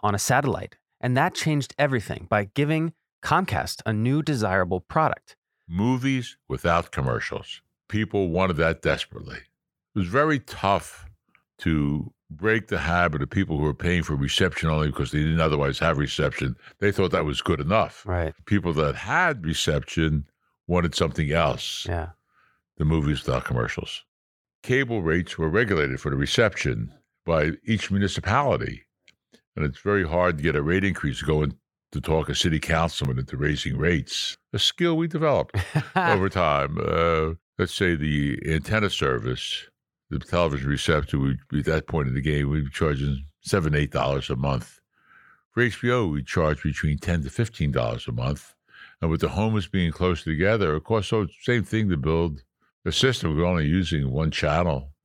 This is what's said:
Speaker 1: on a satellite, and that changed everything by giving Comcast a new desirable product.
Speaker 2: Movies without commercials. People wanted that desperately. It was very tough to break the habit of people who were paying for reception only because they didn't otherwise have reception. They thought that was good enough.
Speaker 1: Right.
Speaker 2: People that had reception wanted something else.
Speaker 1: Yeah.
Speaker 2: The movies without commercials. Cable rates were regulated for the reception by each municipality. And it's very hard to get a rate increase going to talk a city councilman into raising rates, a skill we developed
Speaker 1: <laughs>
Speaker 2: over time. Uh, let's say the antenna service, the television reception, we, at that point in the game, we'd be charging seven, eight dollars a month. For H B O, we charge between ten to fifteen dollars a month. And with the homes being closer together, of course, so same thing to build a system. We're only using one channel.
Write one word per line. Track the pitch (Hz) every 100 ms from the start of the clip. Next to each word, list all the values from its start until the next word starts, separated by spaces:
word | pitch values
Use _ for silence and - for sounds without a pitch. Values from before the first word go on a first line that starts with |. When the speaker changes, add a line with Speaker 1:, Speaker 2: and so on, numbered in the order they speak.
Speaker 1:
on | 104
a | 101
satellite, | - 127 143 - - - _ _
and | 123 127
that | 175
changed | - 160 147 131 -
everything | 143 131 - - 90
by | 107 101
giving | - 147 160 165 - _ _
Comcast | - 160 190 78 - -
a | -
new | 107 117 147
desirable | 151 135 107 98 90 92
product. | - 160 156 - _ - _ _ -
Speaker 2:
Movies | 85 117 127 135 131 120 - _
without | 67 87 85 82
commercials. | - 67 58 - - - - _ _ _
People | 104 104 104 92
wanted | 85 92 78
that | 82 82
desperately. | - 71 - - - - - _ _ _ _ 107
It |
was | 87
very | 120 156 143
tough | - - 98 98 - - - - _ _ _ _
to | 87 78 73 76 - - _
break | 78 104 113 -
the | 95
habit | 76 87 87 73
of | 69
people | 98 92 76
who |
were | 76
paying | 67 87 87
for | 80 73
reception | 69 - 92 - 82
only | 78 76
because | 69 67
they | 76
didn't | 76 80
otherwise | 80 73 71 67
have | 82 73
reception. | 71 - 69 - 67 62 - _
They | 101
thought | 98 90
that | 87
was | 78 67
good | - 78
enough. | 71 107 98 -
Speaker 1:
Right. | 98 90 80 - -
Speaker 2:
People | 101 85
that | 76 73 67
had | 98 156 180 135 80
reception | 78 - 73 - - 80 76 73 _ _ _ -
wanted | 87 85 -
something | 82 65 76
else. | 80 78 - - - -
Speaker 1:
Yeah. | 87 82 - _ _ _ _ _ _
Speaker 2:
The |
movies | 76 80 73 67
without | - 64
commercials. | - 62 55 - - - - _ _ _ _ _
Cable | - 131 127 113
rates | 80 85 85 -
were | 80
regulated | 90 117 87 71 65
for | 71
the | 67
reception | 71 - 110 - - 57 57 - _ _
by | - 80 78 -
each | - 110 -
municipality. | 98 98 - - 123 143 78 58 - _ _ _ _ _ _ _
And | -
it's | 76 65
very | 98 101 80
hard | 87 90 78
to |
get | 78 73
a |
rate | 73 92
increase | 98 90 73 64
going | 73 76 76 - _ _ _
to | 73
talk | 69 80 73
a |
city | 73 90 78
councilman | - 82 82 - 69 64
into | 65 65
raising | 73 71 - 64
rates, | 78 85 - - - - _
a | -
skill | - - 170 160
we | 165
developed | 156 156 113 67 98 - 156
Speaker 1:
<laughs> | - 185
Speaker 2:
over | 175 98 95
time. | 95 82 71 69 80
Uh, | 73 82 82 80 78 82 _ -
let's | 92
say | - 95
the | 82 76 73 71 64 73
antenna | 78 - 107 101
service, | - 71 64 57 64 - - - _ _ _ _
the | 73
television | - 87 85 71 67
reception, | 71 - 78 73 71 67 65 -
we, | 73
at |
that | 71 80 -
point | 82 67
in |
the | 65
game, | 69 73 69
we'd | 76
be | 69
charging | - 80 69 71 67 71 _
seven, | - 101 78
eight | 73 73
dollars | 65 65 69 -
a | 64
month. | 69 67 - - _ _ _ - - _ _
For | -
H | 120 -
B | 120
O, | 123 98
we | 73
charge | 65 - 78 76
between | 80 71 78 73
ten | - 85
to | 71
fifteen | - 113 - 73
dollars | 62 58 58 -
a |
month. | 58 64 71 - _ _ - - _
And | 82
with | 80
the | 82
homes | 80 110 107 90
being | 95 85
closer | - 90 82
together, | - 78 95 113 90 78
of |
course, | - 113 95
so | 113 95 -
same | - 120
thing | 92 110 107
to | 82
build | 69 82 85 71 - _ _ _
a | -
system. | - 131 123 82 76
We're | 87
only | 90 73
using | 87 82 80 67
one | 65 80
channel. | - 76 78 87 67 69 -